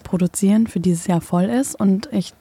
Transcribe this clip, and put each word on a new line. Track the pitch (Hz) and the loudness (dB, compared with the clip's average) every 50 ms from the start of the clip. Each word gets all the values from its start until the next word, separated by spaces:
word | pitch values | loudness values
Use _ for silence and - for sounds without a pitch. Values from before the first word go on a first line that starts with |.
| - | -10
produzieren, | - - 175 180 175 - - 202 196 208 220 226 | -4 -2 0 0 0 -2 0 2 2 4 4 2
für | - - 185 | 0 -2 0
dieses | 170 185 170 165 - | 0 0 0 0 0
Jahr | - 175 165 | 0 0 0
voll | - - 185 175 185 | 0 0 0 0 0
ist | 220 240 254 277 - - - | 2 0 -2 -2 -2 -4 0
und | 214 190 190 196 - - | 0 2 2 0 -2 -4
ich | 220 196 175 - - _ | -4 -4 -4 -4 -8 _